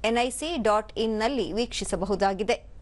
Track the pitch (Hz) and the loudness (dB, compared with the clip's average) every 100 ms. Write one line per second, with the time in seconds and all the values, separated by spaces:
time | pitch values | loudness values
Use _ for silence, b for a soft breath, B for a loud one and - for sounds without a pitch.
0 | 220 240 247 - 311 339 214 214 220 - | 2 2 0 -2 -4 0 4 2 2 -2
1 | 220 214 220 277 190 196 240 - 190 180 | -2 2 0 0 -2 -2 -2 -2 -4 -2
2 | 185 196 196 190 214 233 - - | 0 2 2 0 0 -2 -2 -18